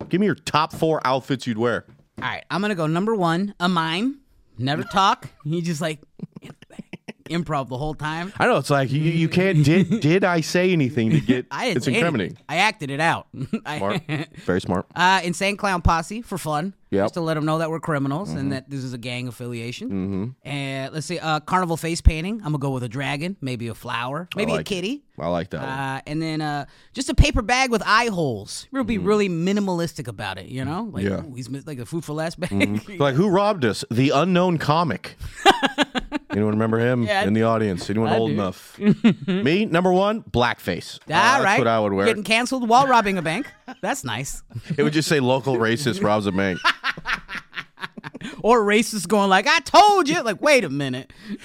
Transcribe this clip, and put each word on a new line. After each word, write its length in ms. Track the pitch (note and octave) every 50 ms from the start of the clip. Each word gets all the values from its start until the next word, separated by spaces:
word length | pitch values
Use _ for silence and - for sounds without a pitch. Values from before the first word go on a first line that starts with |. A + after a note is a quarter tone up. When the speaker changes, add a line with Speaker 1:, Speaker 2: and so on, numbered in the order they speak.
| - -
Speaker 1:
Give 120 | - F3+
me 60 | G#3
your 80 | G3 C#3+
top 360 | - - - - D3 D#3+ -
four 280 | - - E3 D#3+ D#3 C#3 -
outfits 400 | B2+ C3+ C3 - - C#3 - -
you'd 120 | B2+ A2+ G#2+
wear. 260 | A#2 A#2+ G#2+ F2+ - - - _ _ _ - -
Speaker 2:
All 60 | - B2
right, 160 | G#2 - - -
I'm 100 | D3 F3
gonna 120 | G3+ G#3 G#3+
go 120 | E3 D#3
number 280 | D3+ D#3+ F3 G3+ A3+ A3+
one, 400 | G3+ F3 E3 E3 F3 G3+ G#3 - -
a 80 | F3 F#3
mime. 520 | F3+ E3 D#3+ D#3+ D#3+ F#3 A#3 C4+ C#4 - _ _ _ _ _ _ _ -
Never 240 | A#2+ C#3 D3+ D#3 -
talk. 440 | - - G3+ F#3+ G#3 A#3+ - - - -
<laughs> 80 | _ -
He 160 | D3+ D#3+ F3
just, 180 | E3 F3 E3 C#3+
like, 200 | F3 D#3+ D#3 - - _ _ - - - - - - - - _ - _ - - - - - - _ - - _ - -
improv 400 | D#3+ F3 E3+ - D3+ C#3 C3 A#2
the 100 | C3 B2
whole 160 | D3+ D#3 D3
time. 380 | - D3 D3+ D#3+ E3 F3 F#3+ - -
Speaker 1:
I 60 | F#3
know, 100 | B3 A#3+
it's 140 | D3+ C3+ -
like, 200 | C#3+ C#3 C3+ A#2+
you, 100 | C3+ D3+
you 260 | D#3 D#3+ D#3+ D#3+ E3 D#3+
can't, 360 | - F3+ F#3 G3 F#3 D3+ D3
did, 360 | D3 E3 F#3+ F#3+ E3+ G3+ A3+
Speaker 2:
<laughs> 0 |
Speaker 1:
did 240 | D3+ D3 E3+ G3 G3+
I 160 | F#3 F3 E3
say 320 | D3+ - - F3+ F3+ F#3+
anything 380 | F3+ D#3+ C3+ A#2+ G#2 B2 A2+ A#2
to 100 | D#3+ D3
get, 260 | G#2 G#2+ C3 B2 - -
Speaker 2:
<laughs> 20 |
I 160 | C3+ D3+ A3+
didn't 100 | C4 - B2+
Speaker 1:
it's 80 | A2
Speaker 2:
say 60 | C#3
anything. 140 | B2+ A3+ E3+
Speaker 1:
incriminating. 320 | E3+ D3+ G#2+ F2+ E2 - - _ -
Speaker 2:
I 80 | D3
acted 340 | F3 G3 A3 G#3+ - D3 C3+
it 80 | C#3 C#3
out. 280 | D#3+ E3 C3+ G2 - _ - A#2+ C3
<laughs> 180 | - - - -
I 120 | - D3+ D3
Speaker 1:
Smart. 240 | G2 G2+ G#2+ F3+ - - D#3 C#3+ - - - - -
Very 160 | - F2+ G2
smart. 260 | - - F2+ F#2+ - _ -
Speaker 2:
Uh, 240 | - F3 F#3 F#3+ F#3+
insane 340 | E3+ F3+ E3+ - G3 G3 G#3
clown 240 | F3+ - G3 F#3 F3
posse 420 | - - E3+ E3 E3 - G#3 A#3
for 160 | A#3 - G3+ E3
fun. 360 | - D#3 D3+ D3 E3+ G3 F#3 _ _ -
Speaker 1:
Yep. 120 | - G2 G2
Speaker 2:
Just 100 | - -
to 60 | F3
let 160 | E3 D#3+ D#3+
'em 80 | D3+ D3
know 140 | D#3 D#3 D#3+
that 120 | E3 D#3
we're 80 | D#3+ D#3
criminals 520 | - - D#3 C#3 C#3 C3+ C#3 E3 G#3 F3
Speaker 1:
Mm-hmm. 80 | D#3+ -
Speaker 2:
and 140 | C3+ C#3
that 160 | C#3 C3 - -
this 140 | C#3 C3+
is 100 | B2+ C3 B2
a 40 | B2
gang 300 | A#2+ B2+ B2 B2 B2 B2
affiliation. 600 | A2 - B2 A#2+ A#2+ A#2 A2+ B2 A#2+ - G#3+ B3+
Speaker 1:
Mm-hmm. 580 | - F#2+ F#2 G2 G2 F#2 G#2 B2+ C3 _ - C3+
Speaker 2:
And 440 | C#3+ C#3 C#3 C3+ C3+ C3+ C3+ C3+
let's 140 | - D#3 C#3+
see, 140 | - F3 D#3
uh, 180 | - D#3+ D#3 D3+
carnival 380 | - - F#3+ F#3 F#3 E3 E3
face 240 | - - E3 E3+ E3
painting. 380 | - - D#3+ D#3 D#3+ G3 A3+ A3
I'm 80 | F#3+ D3+
gonna 80 | D3+ C#3
go 120 | C3+ C#3
with 120 | C3 B2+
a 60 | B2 A#2+
dragon, 480 | A2 C#3 C3+ C3+ D3 C#3 D#3 - G3 -
maybe 280 | C#3 C3 B2+ A2 A#2 A2+
a 80 | G#2+
flower, 520 | - - A#2+ A#2+ A#2 A#2+ B2+ C#3+ D#3+ F3+ - -
Speaker 1:
I 20 |
Speaker 2:
maybe 140 | F#3 G#3+ A3+
a 40 | -
Speaker 1:
like 60 | D#3
it. 120 | D#3+ - G3+
Speaker 2:
kitty. 300 | F3+ F3 G#3+ C#4+ C#4+ _ _ _
Speaker 1:
I 120 | - D2 E2+
like 220 | F2 E2+ E2 -
that 100 | - D2+
one. 80 | - C3+
Speaker 2:
Uh, 320 | C3 C#3 C3+ C3+ C3+ C3+ - -
and 120 | D3+ D#3+
then, 200 | D#3+ D#3+ D#3 D#3
uh, 240 | D#3 D3+ D3 C#3+ C3+ - - - - -
just 160 | - A#3 C4+ -
a 60 | C#4
paper 280 | - C#4+ D4 - C4+
bag 280 | A3 G3 B3 B3+ C4+ B3+
with 100 | A#3 G3 F#3+
eye 200 | F3 G#3 A3+ A#3+
holes. 600 | A#3 G3 F3 D#3+ C3+ A2+ G2 G#2 - - - - -
We're 60 | C4 C4+
gonna 80 | B3+ G3
be 80 | A#3
Speaker 1:
Mm-hmm. 100 | F#3+ E3+
Speaker 2:
really 220 | G3 G#3+ G#3 G3+ F#3+
minimalistic 800 | F3 D#3+ E3+ F#3+ G3+ G#3 G3+ F#3+ F3+ E3 E3+ - - - B2+ B2
about 300 | G#2 G2 G#2+ F#2+ F#2+ G2
it, 80 | F#2+
you 180 | - B2+ C3 C3
know? 260 | C#3 D#3+ F#3+ A#3 G#3+
Like, 120 | - F#2 G2
Speaker 1:
Yeah. 180 | G2+ - - -
Speaker 2:
ooh, 100 | D#3 A#2+
he's 120 | B2 B2+ A#2
mi-, 140 | C3+ C#3 -
like, 140 | D#3+ D3 B2
a 80 | A#2
Food 180 | - D#3 E3+ -
for 80 | -
Less 220 | D3 D#3 D#3+ E3 -
bag. 160 | - F3 -
<laughs> 100 | G2+ G2
Speaker 1:
Mm-hmm. 400 | - G3+ G#3 G#3+ - - G#3 E3
Like, 140 | C#3+ C#3+ B2+
who 140 | C#3+ G3+ G#3+
robbed 360 | E3+ G3 G3+ G#3 G#3+ E3+ B2+
us? 200 | G#2+ F#2+ - - -
The 180 | A2+ A#2 C3+ D3
unknown 480 | B2+ C#3 E3 F#3+ F3+ F3 F3+ F#3 E3+ C#3+
comic. 580 | - C#3+ D3 E3 F3 C#3+ F#2+ - - - - - - - - - -
Speaker 2:
<laughs> 840 | F#4+ - - C#4+ C4 - - C#4 - - B3 - - D4+ D4+ - -
Speaker 1:
Anyone 200 | D4+ G3+ - - -
remember 240 | G#2+ A2+ A2+ A2+ A2+
him 240 | A#2 B2 B2+ B2 A#2
Speaker 2:
Yeah, 160 | G#2+ G2+ F#2+
I 40 | F2+
Speaker 1:
in 100 | G2 G#2+
the 60 | A2
Speaker 2:
do. 60 | A2+
Speaker 1:
audience? 420 | A2+ A2+ A2 A2 G#2 F2+ E2+ - -
Anyone 180 | G2+ A2 A2+ D3
Speaker 2:
I 100 | F3 G#3+
Speaker 1:
old 120 | A2+ -
Speaker 2:
do. 40 | G#2+
Speaker 1:
enough? 440 | G#2 G2 F#2 F#2 - - - - -
Speaker 2:
<laughs> 480 | G3+ G#3 - - - A3 E3+ - C3+
Speaker 1:
Me, 380 | G3 F3+ F#3+ D#3 C#3 E3+ G3+ A3
number 280 | D#3 D3+ E3+ F3+ F#3
one, 300 | F3+ F#3 G3 G#3 A3 A3+
blackface. 760 | - - - A#2+ A#2+ A#2 G#2+ - - - F2 - - - - - - -
Speaker 2:
All 60 | D3+
Speaker 1:
Uh, 40 | F3+ G#3 A#3 C4 -
Speaker 2:
right. 40 | -
Speaker 1:
that's 140 | F#3+ G#3 D3+
what 80 | B2 A#2
I 100 | A2+ A2+
would 120 | G#2+ G2+
wear. 140 | G2 F#2+ G2
Speaker 2:
Getting 160 | A3+ - G#3+ G3
canceled 440 | - A3 A3+ B3 - C4 C4 A#3+ A3
while 180 | A#3 B3+ C#4 C4+
robbing 280 | B3 A#3 G#3 G#3 G3 F#3
a 40 |
bank. 240 | D3 D#3+ D#3+ A3 D4 - - - - - - -
That's 220 | - D#3 - - -
nice. 380 | B2 G#2+ A#2 C3+ - - - - - - A2+
<laughs> 160 | - - D#3
Speaker 1:
It 60 | C#3+ C#3+
would 80 | D3+
just 160 | D3+ D#3 D3 -
say, 100 | E3+ C#3+
"Local 360 | B2+ B2 C3 C3+ A2+ C3+ B2+
racist 460 | A2+ A2+ A2+ A#2 C3 C#3+ B2 G2+ G2
robs 240 | G#2 G#2 G#2+ G#2+ G2+
a 60 | G2+
bank." 260 | F2+ F#2+ G2 F#2+ F2 E2+ - E4+ - - - C4+ - - - B3 A3+ F#3 - - F#3+ F3 - _ - E3+ - - _ - F3+ - - - - - - - F3 B3+ - -
Speaker 2:
Or 180 | - G#3 B3 A#3
racist 460 | G#3 G3+ G#3 A3+ A#3 - A3 G#3 D#3+ E3+
going 200 | G#3+ G#3 G3+ G3
like, 180 | F#3 G3 A3+
"I 120 | C#4+ D#4+ E4
told 480 | - - - E4 G4+ G#4 G4+ F#4 D#4 C4+
you." 140 | E4 F4
Like, 180 | C4 A3+ F#3+ -
wait 240 | A#3 D4+ D4 B3+ G3
a 40 | C#3+
minute. 440 | C3+ C#3+ C#3 C3 B2+ C3 - - - - - G#3+ G3+ -